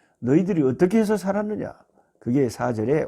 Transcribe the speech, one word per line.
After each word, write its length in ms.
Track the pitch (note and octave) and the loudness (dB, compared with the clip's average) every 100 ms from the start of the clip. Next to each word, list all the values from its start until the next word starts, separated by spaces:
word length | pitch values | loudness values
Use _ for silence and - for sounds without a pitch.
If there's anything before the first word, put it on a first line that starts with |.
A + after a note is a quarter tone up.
| _ - | _ -8
너희들이 420 | A#2 D#3 F#3 E3+ | 2 2 2 0
어떻게 360 | C3 B2 F3+ A3+ | 0 2 2 2
해서 160 | G#3+ G#3+ | 2 0
살았느냐? 580 | F#3 G3 G#3 G#3 - - _ _ _ _ | -2 -4 -4 -8 -10 -14 _ _ _ _
그게 300 | A#2 C3+ B2 | -2 0 0
사 240 | G#2 B2 | -2 -4
절에 320 | A2+ A2 D3+ | -2 0 0